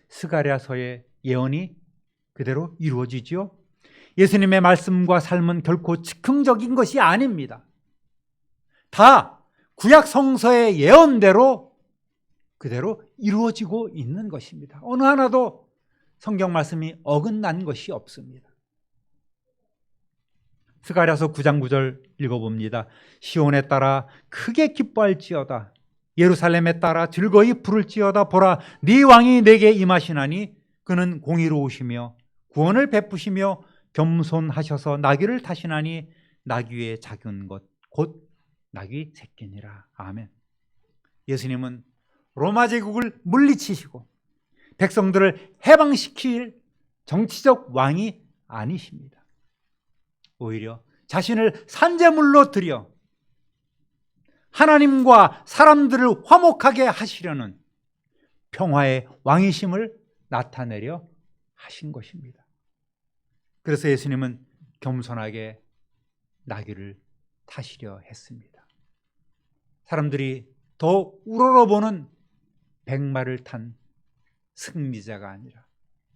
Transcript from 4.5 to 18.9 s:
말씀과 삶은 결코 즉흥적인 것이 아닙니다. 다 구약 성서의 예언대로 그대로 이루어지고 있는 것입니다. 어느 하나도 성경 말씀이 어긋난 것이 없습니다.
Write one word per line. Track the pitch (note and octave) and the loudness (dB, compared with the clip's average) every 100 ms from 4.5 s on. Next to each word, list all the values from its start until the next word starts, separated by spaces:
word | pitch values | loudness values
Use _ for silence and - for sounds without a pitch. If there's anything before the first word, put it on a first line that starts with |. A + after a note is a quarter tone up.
| F#3+ | 4
말씀과 | F3+ F3+ - F3+ F3+ F3+ | 4 4 2 -2 2 0
삶은 | - F3+ E3+ F3 | 0 -2 -2 -4
결코 | D#3+ E3+ E3+ E3+ | -4 -4 -4 -8
즉흥적인 | - - - C#4 C4+ A#3 A#3 | -8 -10 -4 0 2 0 -2
것이 | B3+ A#3+ C4+ | -2 -2 0
아닙니다. | F3+ G3 C4+ F#3 C3 A2 _ _ _ _ _ _ _ _ _ _ _ _ _ | 2 2 -2 -6 -12 -16 _ _ _ _ _ _ _ _ _ _ _ _ _
다 | - A3+ C4 - - _ _ _ - | 4 8 8 4 -8 _ _ _ -4
구약 | G#3 D4+ - | 6 6 6
성서의 | B3+ C4+ C4 A#3 A#3+ A#3 F3 | 2 0 2 2 4 2 2
예언대로 | C#3+ C#4 D#4+ B3 G3 G3 C4 A#3 - _ _ _ _ _ _ _ _ _ | 8 8 8 6 4 6 4 0 -6 _ _ _ _ _ _ _ _ _
그대로 | C3 A#2+ F3 G#3+ _ - | -12 -8 -8 -10 _ -10
이루어지고 | G#3 G#3 A#3 A3 G3+ G#3+ A3+ | -4 -2 -2 -4 -8 -8 -10
있는 | D#3+ B2 E3+ G#3+ | -12 -12 -10 -12
것입니다. | D#3 - D#3+ C#3+ - | -14 -16 -20 -20 -20
어느 | - B3+ | -10 -2
하나도 | C4+ C#4+ B3+ B3+ A#3+ - _ _ _ _ _ _ | 2 2 0 -2 -4 -8 _ _ _ _ _ _
성경 | - G3+ F#3 | -10 -6 -4
말씀이 | E3+ D#3 E3 D#3+ E3 | -4 -6 -8 -10 -10
어긋난 | - D3 F#3 G#3+ G#3 E3 | -4 -4 -2 -6 -8 -8
것이 | F3+ B2 - | -10 -12 -12
없습니다. | C3+ - - B2+ B2+ _ _ _ _ _ | -16 -16 -20 -20 -20 _ _ _ _ _